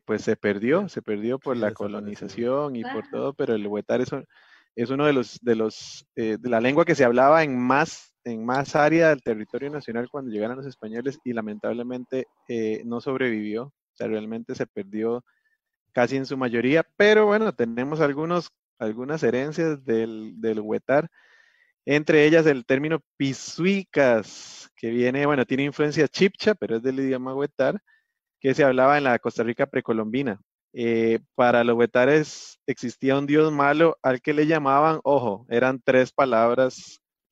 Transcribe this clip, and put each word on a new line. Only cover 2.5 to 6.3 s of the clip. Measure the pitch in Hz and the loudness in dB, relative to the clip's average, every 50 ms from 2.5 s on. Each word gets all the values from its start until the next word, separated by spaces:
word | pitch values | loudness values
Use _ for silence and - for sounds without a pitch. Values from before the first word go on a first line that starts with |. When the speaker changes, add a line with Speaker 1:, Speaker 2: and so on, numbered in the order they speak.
| 131 143 147 143 127 | -2 -2 -4 -6 -6
Speaker 1:
y | 117 110 | -8 -8
por | - - 110 | -8 -10 -10
Speaker 3:
Ajá. | - - | -10 -8
Speaker 1:
todo, | - 117 127 139 139 | -8 -6 -6 -6 -4
pero | - 139 123 113 | -4 -4 -2 -2
el | 107 101 | -2 -2
huetar | 101 104 104 - - 113 120 | -4 -6 -6 -4 -4 -2 -2
es | 127 - 143 | -2 -4 -6
un, | 135 - _ _ _ _ _ _ _ _ _ - | -12 -12 _ _ _ _ _ _ _ _ _ -6
es | 113 120 117 | -6 -4 -4
uno | 135 139 147 | 0 0 2
de | 151 | 2
los, | 143 127 117 - - - | 2 2 0 -4 -10 -6
de | - 120 113 | 0 0 2
los, | 110 110 110 - - - - - - _ _ - | 2 0 -4 -4 -8 -18 -18 -20 -20 _ _ -8
eh, | 117 113 110 | -6 -4 -4